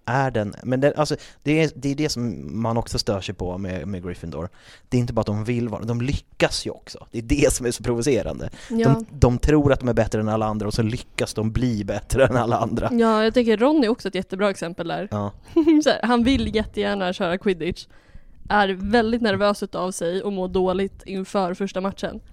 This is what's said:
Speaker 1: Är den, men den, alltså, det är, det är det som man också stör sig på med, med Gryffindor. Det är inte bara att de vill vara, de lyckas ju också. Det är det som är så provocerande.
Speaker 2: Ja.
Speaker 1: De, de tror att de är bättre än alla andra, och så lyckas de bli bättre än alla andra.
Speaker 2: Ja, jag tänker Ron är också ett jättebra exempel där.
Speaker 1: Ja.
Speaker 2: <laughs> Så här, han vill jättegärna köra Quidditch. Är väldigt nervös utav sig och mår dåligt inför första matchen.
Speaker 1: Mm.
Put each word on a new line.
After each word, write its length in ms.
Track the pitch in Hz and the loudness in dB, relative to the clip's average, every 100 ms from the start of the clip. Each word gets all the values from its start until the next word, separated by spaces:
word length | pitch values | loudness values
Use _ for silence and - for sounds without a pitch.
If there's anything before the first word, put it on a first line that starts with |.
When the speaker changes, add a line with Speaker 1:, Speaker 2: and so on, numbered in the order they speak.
| - | -2
Speaker 1:
Är 260 | 127 131 | 0 0
den, 240 | 113 104 - | 0 -2 -6
men 160 | 120 131 | -4 2
den, 120 | 143 - | 2 2
alltså, 200 | 147 139 - - | 0 -2 -8 -8
det 180 | 143 156 | 0 2
är, 80 | 151 135 | 2 0
det 140 | 139 | -4
är 60 | 139 | -2
det 140 | 151 | -2
som 380 | 120 120 71 71 104 | -2 -4 -6 -8 -4
man 160 | 113 117 | -2 -2
också 220 | - - | -2 -4
stör 220 | - 98 | -2 -4
sig 140 | - 95 | -4 -6
på 220 | 90 90 | -6 -6
med, 300 | 98 90 85 | -6 -6 -6
med 160 | 95 | -8
Gryffindor. 460 | 90 90 85 73 87 - - - _ | -8 -10 -10 -8 -10 -12 -20 -20 _
Det 80 | 123 | 0
är 40 | |
inte 120 | 120 | 0
bara 80 | 113 | 0
att 60 | 107 | -2
de 160 | 104 | -2
vill 260 | 107 120 117 | -2 -2 -4
vara, 140 | 104 | -4
de 180 | 110 120 | -4 -2
lyckas 640 | 123 - - - 156 - - | -2 -4 -6 -2 0 0 -8
ju 60 | |
också. 360 | - - - - | -10 -14 -20 -12
Det 60 | 113 | -10
är 40 | |
det 320 | 113 143 135 | -2 2 4
som 120 | - 120 | 2 -2
är 60 | |
så 120 | 117 | -2
provocerande. 640 | 117 117 120 113 80 65 71 - - | -2 0 2 2 0 -6 -10 -12 -6
Speaker 2:
Ja. 200 | 226 226 | 0 4
Speaker 1:
De, 160 | 226 226 | 2 0
de 260 | 147 123 123 | 2 4 4
tror 360 | - 151 143 | 4 6 6
att 60 | 127 | 4
de 100 | 123 | 2
är 40 | |
bättre 260 | 117 107 110 | 2 2 0
än 100 | 107 | 0
alla 160 | 110 107 | 0 0
andra, 220 | 107 104 | -2 -2
och 60 | |
så 80 | 113 | 0
lyckas 520 | 110 117 - - 123 | 0 -2 -6 -6 -4
de 180 | - 110 | -2 -2
bli 320 | 110 127 107 | 0 0 0
bättre 420 | 101 104 - 120 131 | -2 -6 -2 4 4
än 120 | 131 | 4
alla 200 | 160 113 | 2 0
andra. 320 | 113 - - | 0 -2 0
Speaker 2:
Ja, 300 | 233 226 214 | 2 4 4
jag 100 | 220 | 4
tänker 240 | 233 233 208 | 2 2 4
Ron 260 | 254 311 | 4 4
är 60 | 214 | 2
också 180 | 247 190 | 0 -4
ett 80 | - | -6
jättebra 340 | - 185 202 | -6 -2 -2
exempel 380 | 196 170 175 170 | -2 -8 -6 -6
där. 200 | 160 196 | -6 -4
Speaker 1:
Ja. 200 | 104 101 - - | -4 -4 -8 -2
Speaker 2:
<laughs> 300 | 339 320 302 | 2 6 6
Så 60 | 285 | 4
här, 100 | - | 2
han 200 | 220 240 | 2 2
vill 320 | 240 269 214 214 | 4 2 0 -2
jättegärna 580 | 214 208 202 202 180 | -4 -4 -2 -2 -2
köra 240 | 185 180 185 | -2 -2 -2
Quidditch. 480 | 214 175 160 - - - _ - - - - | -2 -2 -4 -8 -14 -20 _ -20 -20 -18 -2
Är 180 | 208 196 | 2 2
väldigt 520 | 185 196 233 220 233 | 0 2 2 2 2
nervös 420 | 226 196 202 208 | 0 2 2 0
utav 280 | 196 - 180 | -4 -4 -4
sig 320 | 185 170 185 | -4 -4 -2
och 100 | 208 | -4
mår 140 | 196 185 | -4 -2
dåligt 560 | 185 185 180 196 - - | 0 0 0 -2 -6 -10
inför 480 | 190 190 202 180 | -8 -4 -2 -2
första 280 | 185 196 185 | -2 -4 -4
matchen. 280 | 196 190 190 | -6 -6 -8
Speaker 1:
Mm. 120 | - - | -10 -16